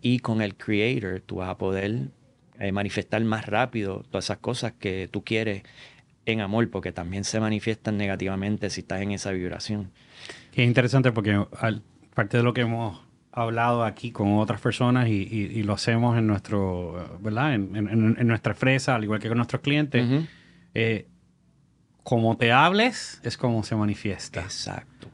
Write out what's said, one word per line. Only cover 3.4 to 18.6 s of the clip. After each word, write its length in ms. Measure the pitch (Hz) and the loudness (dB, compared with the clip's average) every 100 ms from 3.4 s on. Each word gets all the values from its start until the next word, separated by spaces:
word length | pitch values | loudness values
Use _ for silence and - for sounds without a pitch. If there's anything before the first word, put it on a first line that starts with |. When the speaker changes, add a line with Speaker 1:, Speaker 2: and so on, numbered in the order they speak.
| 107 | -2
Speaker 1:
rápido 580 | 104 127 117 95 98 - | 0 0 -2 -6 -6 -6
todas 140 | 95 - | -6 -4
esas 120 | 101 | -6
cosas 340 | - 123 113 | -6 -4 -6
que 360 | - 104 92 90 | -6 -6 -4 -6
tú 120 | 104 | -8
quieres 380 | - 110 110 101 - - - - _ _ - | -2 -2 -2 -4 -10 -20 -20 -20 _ _ -4
en 140 | 113 | -2
amor, 280 | 98 110 117 | 0 0 0
porque 240 | 95 90 | -2 -6
también 320 | 87 87 98 | -6 -6 -6
se 160 | 98 110 | -4 -2
manifiestan 560 | 107 107 113 107 120 104 | 0 -2 -2 -4 -4 -2
negativamente 760 | 101 95 95 95 101 104 98 | -2 -2 -4 -2 -2 -2 -4
si 120 | - | -6
estás 180 | - 95 | -6 -6
en 100 | 101 | -4
esa 180 | 98 101 | -6 -4
vibración. 600 | 95 90 82 - 104 95 - - - - - - | -4 -4 -6 -6 -6 -6 -14 -20 -20 -20 -20 -4
Speaker 2:
Que 100 | - | 2
es 60 | 120 | 4
interesante 420 | 120 120 135 127 | 4 4 4 4
porque 300 | 110 104 101 101 - | 2 2 2 0 -2
al-, 220 | 113 107 - _ _ | -2 -2 -8 _ _
parte 220 | - 104 123 | -4 0 2
de 60 | |
lo 100 | 120 | 2
que 80 | 120 | 2
hemos 380 | 117 117 113 87 - _ _ | 0 -2 -4 -8 -18 _ _
hablado 480 | - 117 113 117 120 | -4 -2 2 2 2
aquí 260 | 110 101 120 | 0 -2 -8
con 260 | - 101 104 | 0 2 4
otras 240 | 104 101 | 2 0
personas 480 | 123 - 123 127 120 | -2 2 2 4 2
y, 180 | 101 95 | 0 -2
y, 300 | 110 95 110 | -4 -4 -2
y 40 | |
lo 100 | 101 | -2
hacemos 460 | 101 - 117 120 117 | 0 0 2 4 4
en 80 | 110 | 2
nuestro, 920 | 98 - 104 95 90 87 87 85 85 | 2 0 -2 0 -2 -6 -8 -12 -10
¿verdad? 320 | 107 107 151 | -4 0 0
En, 200 | 117 95 104 | 0 -2 -4
en, 120 | 107 | 0
en, 280 | 113 110 110 | 4 4 4
en 80 | 117 | 2
nuestra 260 | 113 - | 2 0
empresa, 420 | 101 | 2